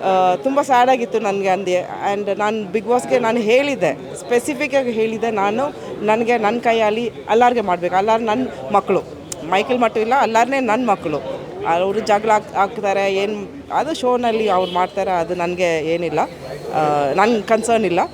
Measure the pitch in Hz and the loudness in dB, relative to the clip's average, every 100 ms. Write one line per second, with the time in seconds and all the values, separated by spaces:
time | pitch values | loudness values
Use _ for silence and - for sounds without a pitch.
0 | 190 185 185 180 254 277 277 247 247 254 | 2 4 4 2 2 0 4 4 6 4
1 | 233 226 214 196 190 185 185 180 - 95 | 2 -2 0 0 0 0 2 -2 -2 -4
2 | 160 202 202 196 214 220 202 202 208 247 | -2 -2 -2 -2 0 -2 -2 -4 0 0
3 | 247 262 226 233 214 247 285 247 165 - | 2 0 2 0 4 4 2 0 -2 -2
4 | - - - 240 240 254 294 277 247 220 | -8 -12 -2 0 0 -4 0 0 0 -2
5 | 226 220 226 214 196 220 285 - - - | -2 -2 -2 0 0 0 -4 -6 -12 -4
6 | 208 220 233 240 208 233 233 226 214 220 | 0 2 2 2 2 0 0 2 2 0
7 | 240 - - 214 240 240 202 175 175 180 | -4 -6 0 4 4 4 0 0 0 0
8 | 208 226 226 220 254 - - 202 - 180 | 2 0 0 -2 -4 -8 0 0 2 -2
9 | - - - - 156 185 208 247 226 220 | -2 -14 -14 -12 -2 -2 0 0 2 0
10 | 220 277 220 226 240 277 254 220 247 190 | 0 2 2 2 2 0 0 0 0 0
11 | 170 147 175 175 - - - 170 190 202 | 0 -4 -4 -8 -10 -8 -2 0 2 -2
12 | 214 208 220 214 202 - 196 214 196 196 | 0 0 2 0 0 -2 -2 0 -2 0
13 | 196 190 202 208 185 151 - - 254 330 | 0 0 -2 -4 -10 -14 -4 -2 -2 -2
14 | 247 247 240 226 214 185 185 180 180 202 | 0 2 0 0 2 2 0 0 -2 -2
15 | 190 180 165 180 175 175 175 160 151 170 | -2 -2 -2 -2 -4 0 0 0 0 -2
16 | 170 151 - - - - - - 151 147 | -2 -2 -2 -6 -12 -12 -6 -2 0 2
17 | 143 135 214 226 196 226 226 226 196 170 | 0 2 2 2 2 0 2 2 2 0
18 | 302 | 0